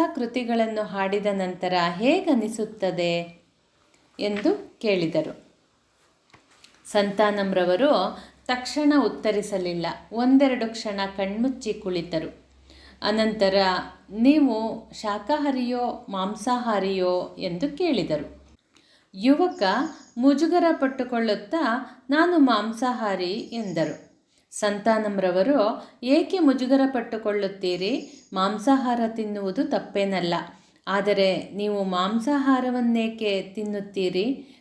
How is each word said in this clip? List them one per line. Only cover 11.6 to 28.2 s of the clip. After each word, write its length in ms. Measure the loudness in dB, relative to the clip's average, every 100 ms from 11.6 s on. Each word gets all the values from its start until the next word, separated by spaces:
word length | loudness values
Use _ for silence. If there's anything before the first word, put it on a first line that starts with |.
| -6
ಕುಳಿತರು. 720 | -6 -4 -4 -4 -6 -6 -10 _ _ -20 -20 -20 -6
ಅನಂತರ, 540 | -2 0 0 2 2 4 2 0 -4 -14 -12
"ನೀವು 800 | 2 4 6 4 2 -4 -6 -12
ಶಾಕಾಹಾರಿಯೋ 1120 | -8 -6 -4 -2 0 0 0 -2 -2 -2 -4 -8
ಮಾಂಸಾಹಾರಿಯೋ?" 1300 | -4 -4 -4 -2 -2 0 0 0 0 0 0 -4 -8
ಎಂದು 380 | -6 -4 -4 -2
ಕೇಳಿದರು. 680 | 0 0 0 -4 -6 -14 -20 _ _ _ _ _ _ 0
ಯುವಕ 480 | 2 4 2 2 0 2 -2 -8 -12 0
ಮುಜುಗರ 460 | 2 4 4 4 2
ಪಟ್ಟುಕೊಳ್ಳುತ್ತಾ, 1200 | 2 0 -2 -4 -2 0 -2 -2 -2 0 -2 -6 -14 0
"ನಾನು 280 | 2 4 6
ಮಾಂಸಾಹಾರಿ" 920 | 6 4 0 -2 -2 -2 -2 -2 -2
ಎಂದರು. 720 | -4 -6 -8 -4 -2 -2 -4 -14 _ _ _ _
ಸಂತಾನಂರವರು, 1400 | -4 -2 0 0 0 0 0 0 2 2 4 2 -2 -10 -8
"ಏಕೆ 360 | 2 2 2 2
ಮುಜುಗರ 420 | 2 2 2 4 4
ಪಟ್ಟುಕೊಳ್ಳುತ್ತೀರಿ? 1300 | 0 -4 -4 -2 -2 -2 -4 -4 -2 -2 -4 -6 -16